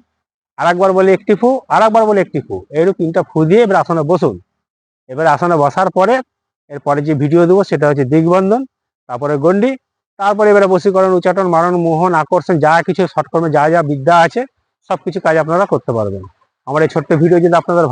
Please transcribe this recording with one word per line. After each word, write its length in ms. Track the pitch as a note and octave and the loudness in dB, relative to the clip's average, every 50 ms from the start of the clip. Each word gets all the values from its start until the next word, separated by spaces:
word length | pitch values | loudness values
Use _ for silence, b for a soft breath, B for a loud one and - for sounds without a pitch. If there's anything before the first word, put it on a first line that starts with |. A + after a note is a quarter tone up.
| _ _ _ _ _ _ _ _ _ _ _ - | _ _ _ _ _ _ _ _ _ _ _ -4
আর 80 | C#3+ | -2
একবার 240 | E3+ F3 F3 G3 F#3+ F#3 | 0 0 2 2 2 2
বলে 180 | F#3 F#3+ F#3+ F#3+ | 2 2 2 2
একটি 220 | F3+ - - G#3 | 0 0 -2 -2
ফু, 140 | E3+ A#3 B3 C4+ B3+ - _ | 0 0 0 0 -2 -4 _
আর 120 | C#3+ F3 A3 | 0 2 2
একবার 220 | A3+ G#3+ A3+ A3 | 2 2 2 2
বলে 140 | G#3+ G#3+ G3 | 2 2 0
একটি 200 | F3 - - D3 | -2 -2 -6 -8
ফু, 140 | - - G2+ F#2 - _ | -8 -8 -12 -12 -12 _
এইরকম 260 | C#3 D3+ E3 F#3+ F#3+ - | -4 -2 0 0 0 -2
তিনটা 240 | F3 D#3+ E3+ F#3+ D#3 | -4 -4 -2 -4 -4
ফু 160 | - - D#3+ D#3+ | -2 -2 -2 0
দিয়ে 180 | D#3 F#3 A3+ A#3+ | 2 2 2 2
এবার 140 | F#3+ F#3+ | 2 0
আসনে 260 | E3+ - - E3+ E3 D3+ | 0 0 -2 -2 -4 -2
বসুন। 320 | C#3+ F3+ D#3+ F3 C#3 G2 F2 - _ _ _ _ _ _ _ _ _ _ _ _ - | -2 -2 0 0 -2 -4 -6 -14 _ _ _ _ _ _ _ _ _ _ _ _ -14
এবারে 200 | C3 C#3 D#3+ D#3+ | -8 -2 0 0
আসনে 280 | D3 - F3 F3 F3 | 0 2 0 0 0
বসার 320 | D#3 C#3+ C#3+ - F#3+ F#3+ F#3 | 0 0 0 0 -2 -4 -2
পরে 240 | - F#3 F#3 G#3 B3 C4 B3+ - _ _ _ _ _ _ _ _ | 0 0 0 2 0 -2 -4 -8 _ _ _ _ _ _ _ _
এরপরে 300 | C#3+ C#3+ - D3 C#3+ D3 D3 | -18 -10 -4 -4 -2 -2 -2
যে 60 | D#3 D#3 | -2 -2
ভিডিও 280 | C3+ D3 D3 D#3 E3+ E3+ | -2 0 0 2 2 4
দেবো 140 | E3+ F#3 G3+ F#3+ | 4 2 2 2
সেটা 200 | - F3+ C#3+ D3+ D3 | 0 -2 0 0 0
হচ্ছে 160 | D3 C#3+ C3+ | 0 0 -2
দিগবন্ধন, 580 | B2 D3+ D#3+ D#3+ E3 F3+ F#3+ F#3+ F#3+ G#3+ B3+ C4+ - _ _ _ _ _ _ _ - | 0 0 0 2 2 0 0 2 0 0 -2 -2 -8 _ _ _ _ _ _ _ -14
তারপরে 260 | B2 B2 C#3+ C#3+ D3+ | -10 -8 -4 -4 -4
গণ্ডি, 360 | C#3 C#3 E3+ F#3 G3+ A3+ C4 C4+ B3+ - _ _ _ _ _ _ - | 0 0 0 2 2 0 -2 -2 -6 -12 _ _ _ _ _ _ -4
তারপরে 300 | G3 G3+ G#3 G3+ G#3+ G#3+ | -4 -2 0 2 2 4
এবারে 160 | G3+ G3+ G3+ | 4 4 4
বশীকরণ, 460 | F#3 F#3+ F3 - G3+ F#3 F#3+ F#3+ F#3+ F#3 F3+ | 2 0 0 0 0 0 2 2 2 0 0
উচ্চাটন, 280 | - F#3 F3+ G3 F#3+ F3+ E3+ | 0 0 -2 0 -2 0 0
মারণ, 200 | D#3+ E3+ F3+ F3+ F3 E3+ | 0 0 0 0 -2 -2
মোহন, 280 | E3 D#3+ D#3+ F3+ F#3 F3 | -2 -2 0 0 0 0
আকর্ষণ, 400 | D#3+ D3+ - F#3 F3 C#3+ - F3+ D3+ | 0 -2 0 -2 -2 0 0 0 0
যা 140 | D3 D3+ D#3+ E3+ D#3+ | 2 2 2 2 0
কিছু 160 | - E3+ - F#3 E3 - | -2 -2 -2 -4 -2 -2
শর্ট 140 | - C3+ - | -6 -6 -4
ফর্মে 180 | - E3 E3+ D#3+ | -4 -2 -2 0
যা 140 | D3 D3 C#3+ D#3 | 0 0 2 2
যা 100 | E3 F3 D#3+ | 0 0 0
বিদ্যা 320 | C#3+ D3 C#3 C3+ E3 E3+ E3+ E3 | -2 -4 -2 0 2 4 4 4
আছে 160 | - - A#3 C4 - _ _ _ _ _ _ _ _ | 2 0 -4 -8 -8 _ _ _ _ _ _ _ _
সব 80 | F#3+ F#3 - | -8 -6 -6
কিছু 140 | F#3+ D#3 F#3 | -8 -8 -4
কাজ 140 | - E3 D#3+ | -2 0 0
আপনারা 280 | D#3+ D3+ D#3 E3 F3+ G3+ | 0 0 0 0 -2 0
করতে 240 | F#3 D#3+ C#3 - - B2 | 0 -2 -4 -4 -4 -4
পারবেন। 300 | A2+ G#2+ G2+ F#2+ G2 F#2 F#2+ - _ _ _ _ _ _ | -4 -4 -4 -6 -10 -12 -16 -20 _ _ _ _ _ _
আমার 140 | B2+ C#3 D3+ D#3+ | -6 -2 -2 -2
এই 80 | D3+ - | 0 -2
ছোট্ট 160 | E3+ C#3+ - E3+ C#3+ E3 | -4 -2 0 0 2 2
ভিডিও 160 | E3+ F3 F3 E3 | 2 2 2 2
যদি 100 | E3+ F3 | 2 2
আপনাদের 300 | E3 - - F3 F3 E3 C3+ | 0 0 0 0 0 0 0